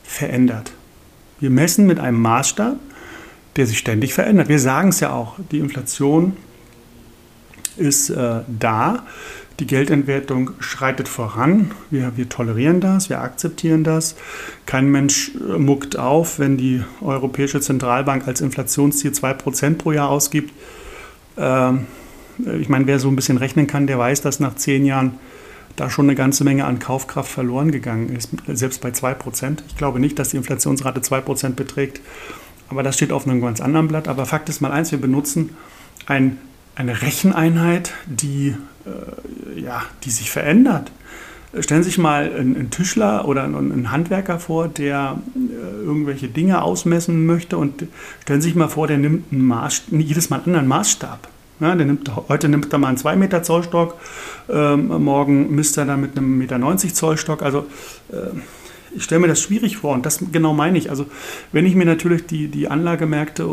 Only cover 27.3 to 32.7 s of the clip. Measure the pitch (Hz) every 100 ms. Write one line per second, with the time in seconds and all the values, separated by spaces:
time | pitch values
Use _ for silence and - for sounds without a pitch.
27.3 | - 123 127 156 139 120 113 120 123 113
28.3 | - - 135 127 - 123 123 127 131 -
29.3 | 113 131 151 - - 143 123 143 147 135
30.3 | 143 127 135 151 135 131 127 - 135 131
31.3 | 135 135 127 135 - 139 - - - -
32.3 | - - - -